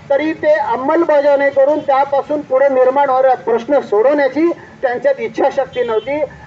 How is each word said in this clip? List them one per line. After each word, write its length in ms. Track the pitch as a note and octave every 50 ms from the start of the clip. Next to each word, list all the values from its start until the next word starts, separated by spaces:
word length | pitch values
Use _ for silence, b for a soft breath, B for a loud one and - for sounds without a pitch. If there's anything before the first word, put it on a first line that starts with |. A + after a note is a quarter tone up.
| - -
तरी 220 | C#4 C#4 D4+ D#4+ D#4+
ते 200 | - - D4+ D4+
अंमलबजावणी 960 | D#4+ C4 - - B3+ C4 C#4+ D#4+ E4+ E4+ D#4 D4+ C#4+ C#4 D4 C#4+ C4+ C#4 C#4
करून 300 | C#4 C4+ C4+ C#4+ D4+ D4+
त्यापासून 640 | D4 - C4+ C4 C#4 C#4 C#4 C4+ - - D4+ D4+
पुढे 280 | C#4+ - C4 C4 C#4 C#4
निर्माण 400 | C4 B3+ B3+ B3+ C4 C#4+ C#4+ C#4
होणारा 240 | B3+ C4 C4+ C4 B3 - -
प्रश्न 360 | A#3 A3+ A#3 A#3 - D4 C4+
सोडवण्याची 720 | - - G3+ G#3 A3+ C4+ D4+ D4 C#4 B3+ C4 C#4+ E4 E4+ - B B B B B
त्यांच्यात 380 | - B3 B3 B3 - C#4+ - -
इच्छाशक्ती 640 | A#4 G#4+ - - - C#4 - C4+ C4 C4 - B3 A#3+
नव्हती. 380 | A#3 A4+ G#3+ G#3+ B3+ C#4+ D4+ D4+ C4 B B B